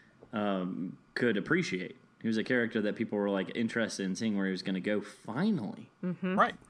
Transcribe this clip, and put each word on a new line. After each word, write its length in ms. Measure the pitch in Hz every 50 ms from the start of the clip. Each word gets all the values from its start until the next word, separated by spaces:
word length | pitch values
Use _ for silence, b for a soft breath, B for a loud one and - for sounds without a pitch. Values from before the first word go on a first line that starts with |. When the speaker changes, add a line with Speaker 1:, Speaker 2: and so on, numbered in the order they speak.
| b b b b - -
Speaker 1:
um, 680 | - 104 104 101 98 92 90 92 - - 92 - - - - - -
could 220 | - 127 120 101
appreciate. 600 | 101 85 - 156 185 165 - 95 90 90 - - - - - _ _
He 60 | -
was 100 | 113 110
a 60 | 110 104
character 380 | - 127 120 117 113 - 110
that 140 | 104 104 101
people 220 | - 110 - 107
were, 120 | 104 101 101
like, 220 | 98 95 90 - -
interested 500 | 117 117 110 - 117 110 95 - - 98
in 100 | 92 92
seeing 220 | 101 113 110 101
where 80 | 98 98
he 60 | 95
was 100 | 92 90
gonna 180 | - 101 95 92
go 220 | 90 104 107 101
finally. 880 | 101 - - - - 113 107 143 196 226 202 143 104 - - - 117 - _ - -
Speaker 2:
Mm-hmm. 360 | 180 175 - 190 185 190 202
Speaker 3:
Right. 160 | 233 233 - - -